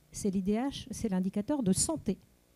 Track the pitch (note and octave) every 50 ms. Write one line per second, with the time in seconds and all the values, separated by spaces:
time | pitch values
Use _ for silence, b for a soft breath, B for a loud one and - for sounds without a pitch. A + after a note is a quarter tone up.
0 | _ - - - - G#3 F3+ G3+ F#3 F#3+ G#3 A3 B3+ C#4 C4+ - - - A3 -
1 | - A3+ F#3+ F#3 F#3 G3 - G#3 G#3 - D4+ C#4+ B3 F3+ F#3+ - - - D#4+ C4+
2 | - - F#3 - - - _ _ _ _ _